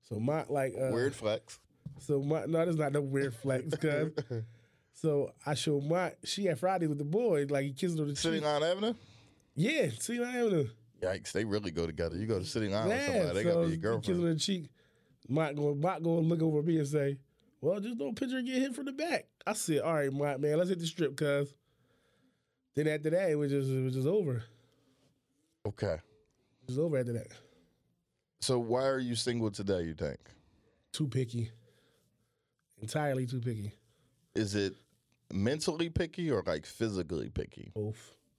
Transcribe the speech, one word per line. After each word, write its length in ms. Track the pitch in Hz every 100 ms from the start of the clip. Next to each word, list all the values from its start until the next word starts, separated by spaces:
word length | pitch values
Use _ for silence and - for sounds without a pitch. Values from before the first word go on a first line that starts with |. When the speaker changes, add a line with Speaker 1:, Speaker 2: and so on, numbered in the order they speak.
| -
Speaker 1:
So 100 | 107
Mont, 320 | 120 156 -
like, 240 | 143 135
uh, 160 | - 131
Speaker 2:
Weird 220 | 117 131
flex. 440 | - 110 110 - - _ _ - -
Speaker 1:
So 240 | - 143
Mont, 260 | 143 156 -
no, 140 | 160
that's 140 | 170 160
not 140 | 147
no 80 | 147
weird 340 | 139 139 139
flex, 400 | 113 139 131 156 151
cuz. 360 | 156 147 156 156 -
Speaker 2:
<laughs> 140 | 120 113 - _ _ _
Speaker 1:
So 360 | - 160 143 135 - -
I 80 |
showed 300 | 143 - 143
Mont, 300 | 139 170 180 -
she 220 | - - 196
had 120 | 139
Friday 300 | 180 190 160
with 100 | 143
the 60 |
boy, 420 | 147 190 240 156 143
like, 160 | 143 139
he 60 |
kissed 240 | 135 180 160
her 40 |
on 60 | 147
the 60 | 139
Speaker 2:
City 220 | 165 165
Speaker 1:
cheek. 60 |
Speaker 2:
Line 200 | 151 147
Avenue? 300 | 160 185 214 240 - - - _ _
Speaker 1:
Yeah, 360 | - 196 311 175 110
City 220 | - 240
Line 160 | 240
Avenue. 340 | 247 233 175 120 - - _
Speaker 2:
Yikes, 300 | 90 95 -
they 140 | -
really 260 | 110 101 101
go 160 | 80 85
together. 300 | 78 82 85
You 100 | 110
go 140 | 104
to 40 |
City 220 | 90 117 107
Line 200 | 101 113
with 80 | 240
Speaker 1:
Yeah, 100 | 285
Speaker 2:
somebody, 280 | 240 165
they 80 | 190
Speaker 1:
so 40 | 170
Speaker 2:
gotta 120 | 170 170
be 0 |
your 40 |
Speaker 1:
he 60 | 165
kissed 80 |
her 60 | 110
Speaker 2:
girlfriend. 280 | 113 - 175
Speaker 1:
on 40 | 170
the 40 | 160
cheek. 280 | - 190 147 _ _ _ _ _ -
Mont 260 | 143 156 147
gonna, 180 | 147 143
Mont 260 | 170 170
gonna 180 | 165 165
look 220 | 160 165
over 160 | 160 151
at 60 |
me 140 | 156 160
and 100 | 143
say, 300 | 151 139 139 _ _ _ _
"Well, 180 | 147 202
just 180 | 208 240
don't 200 | 277 226
picture 240 | 262 262
get 140 | 247 254
hit 140 | 269
from 120 | 247 277
the 60 |
back." 340 | 269 330 254 - _ -
I 60 |
said, 300 | 214 - 147
"All 120 | 151
right, 180 | 160 139
Mont, 280 | 135 143 135
man, 180 | 147 151
let's 120 | 180
hit 100 | 180
the 60 | 165
strip, 300 | - 147 135
cuz." 380 | 151 143 139 - _ _ _ _ _ _ _ _ _ _ _
Then 140 | - 151
after 220 | 151 151
that, 200 | 170 190
it 60 | 151
was 160 | 147
just, 180 | 139 135
it 100 | 131
was 100 | 131
just 140 | 131 131
over. 340 | 208 165 123 110 _ _ _ _ _ _ _ _ _ _ _
Speaker 2:
Okay. 300 | 104 104 104
Speaker 1:
It 720 | 80 - _ _ _ _ _ 127
was 120 | 127
over 180 | 165 143
after 140 | 120
that. 160 | 117 - - - _ _ _ _ _ _ _ _ _
Speaker 2:
So 180 | - 127
why 280 | 117 123 135
are 100 | 135
you 160 | 123
single 380 | 117 - 120 110
today, 300 | 104 98 95
you 120 | 82
think? 240 | 76 73 65 - - _ _ _ _ _
Speaker 1:
Too 140 | - 151
picky. 440 | 120 120 117 113 - _ _ _ _ _ _ _ _ _ _ _ _
Entirely 460 | 107 156 147 131 123
too 140 | 127
picky. 340 | 120 110 104 - _ _ _ _ _
Speaker 2:
Is 200 | - 107 101
it 180 | 98 95 _ _ _ _ _
mentally 560 | 92 104 151 - 156 170
picky 400 | 165 165 175 165
or, 120 | 113 90
like, 180 | 78
physically 640 | - - 113 95 80 80 52
picky? 420 | - - - -
Speaker 1:
Both. 400 | - 107 110 - _ _